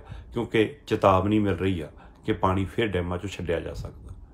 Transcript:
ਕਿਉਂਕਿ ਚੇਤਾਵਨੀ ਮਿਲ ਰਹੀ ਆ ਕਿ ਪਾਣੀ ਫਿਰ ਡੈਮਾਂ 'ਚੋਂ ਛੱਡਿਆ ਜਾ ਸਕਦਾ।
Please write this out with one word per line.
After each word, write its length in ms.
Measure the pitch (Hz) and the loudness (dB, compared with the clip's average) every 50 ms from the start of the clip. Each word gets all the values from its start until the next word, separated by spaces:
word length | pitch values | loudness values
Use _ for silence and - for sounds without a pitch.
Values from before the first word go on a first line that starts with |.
| - - - - - - | -10 -14 -14 -14 -14 -8
ਕਿਉਂਕਿ 440 | - 120 110 - - 117 104 - - - - | -6 -6 -4 2 2 2 2 2 0 -8 -4
ਚੇਤਾਵਨੀ 520 | - 113 104 - 101 95 92 92 101 107 107 | -2 0 4 6 6 6 6 4 4 4 4
ਮਿਲ 160 | 104 98 92 | 4 2 0
ਰਹੀ 260 | 87 92 98 95 82 | 0 0 0 0 -2
ਆ 80 | 76 71 - - - - - - - | -4 -8 -12 -18 -20 -20 -20 -6 -4
ਕਿ 80 | - | -4
ਪਾਣੀ 320 | 104 90 - 95 92 98 95 | 0 2 2 2 2 2 0
ਫਿਰ 220 | 80 - - 117 | -2 0 -2 0
ਡੈਮਾਂ 320 | 107 92 87 87 90 90 87 | 0 0 -2 -2 -2 -4 -4
'ਚੋਂ 120 | 104 95 | -6 -8
ਛੱਡਿਆ 300 | - - 92 - 82 80 | -8 -6 -4 -2 -2 -2
ਜਾ 140 | 80 80 82 | -4 -6 -8
ਸਕਦਾ। 400 | - - - - - - - - - - - | -8 -10 -10 -12 -14 -16 -16 -16 -16 -18 -18